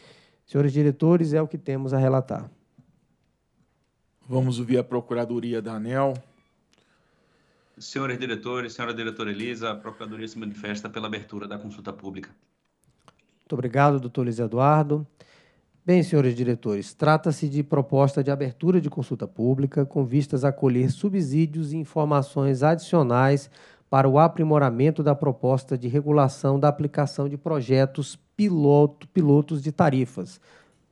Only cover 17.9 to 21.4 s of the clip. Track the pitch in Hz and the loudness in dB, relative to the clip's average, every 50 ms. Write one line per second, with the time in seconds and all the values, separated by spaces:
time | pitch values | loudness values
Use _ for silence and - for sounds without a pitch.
17.9 | 143 135 139 135 - 147 131 139 139 139 139 123 120 - 165 170 185 180 147 143 | 2 2 4 4 2 0 -2 -2 -2 -2 -4 -6 -6 -4 0 2 2 2 0 -2
18.9 | - - 127 - 123 113 110 95 - - 113 123 131 131 139 135 - 151 139 139 | -4 -6 -6 -6 -6 -8 -8 -8 -6 -2 0 0 2 2 0 0 0 0 -2 0
19.9 | - 151 135 120 123 147 139 - - 131 127 143 135 - - 131 120 123 127 135 | 0 -2 -2 0 0 0 0 0 -2 -2 0 0 0 0 2 2 2 2 2 0
20.9 | 135 - - 202 190 196 165 131 135 156 | 0 -2 -2 -2 0 -2 -2 0 0 0